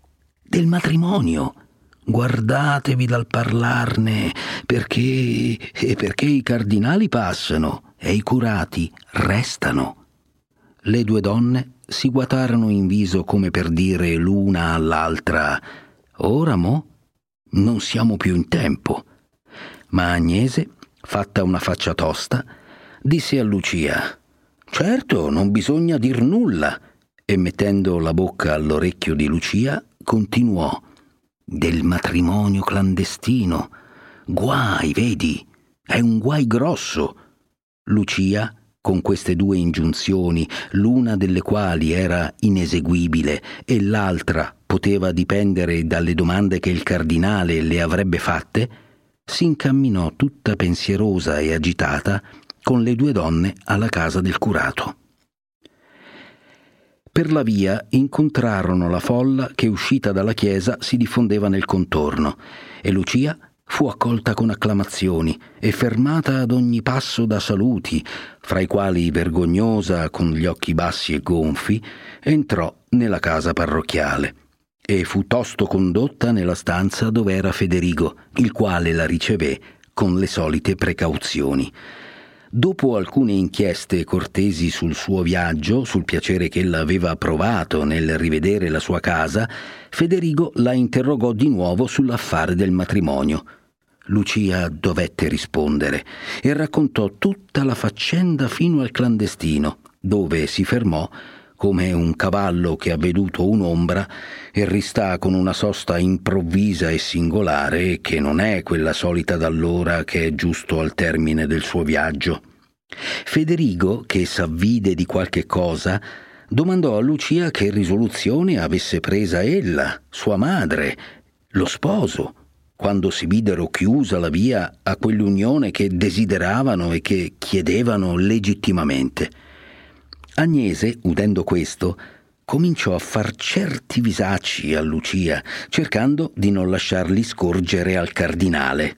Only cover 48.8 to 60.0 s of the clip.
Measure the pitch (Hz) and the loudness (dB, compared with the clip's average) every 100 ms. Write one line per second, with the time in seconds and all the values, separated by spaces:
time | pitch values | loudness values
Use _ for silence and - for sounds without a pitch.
48.8 | - _ _ _ - - 170 151 139 135 | -20 _ _ _ -10 0 2 2 2 4
49.8 | 135 95 82 - 143 - - 101 90 87 | 4 2 0 0 -2 0 -2 0 2 0
50.8 | - 98 107 92 82 76 78 80 78 87 | 0 2 2 2 0 0 0 0 0 0
51.8 | 71 73 82 101 - - _ - - 127 | 0 0 -2 -2 -4 -20 _ -8 0 2
52.8 | 117 117 143 113 80 82 92 - - 101 | 2 2 2 2 2 2 0 -2 -2 0
53.8 | 113 - 80 92 92 87 - 80 - - | 0 0 0 0 0 0 0 0 -2 -4
54.8 | - - _ _ _ _ _ _ - _ | -8 -10 _ _ _ _ _ _ -20 _
55.8 | _ _ - - - - _ _ _ _ | _ _ -20 -20 -20 -20 _ _ _ _
56.8 | _ _ - - 160 156 117 104 95 104 | _ _ -4 0 2 2 2 2 2 0
57.8 | - 131 139 - 156 147 120 101 90 90 | 0 2 2 2 2 2 0 0 2 2
58.8 | 87 90 - 123 131 131 127 - 117 98 | 2 0 0 2 2 0 -2 0 0 0
59.8 | - 135 | 0 0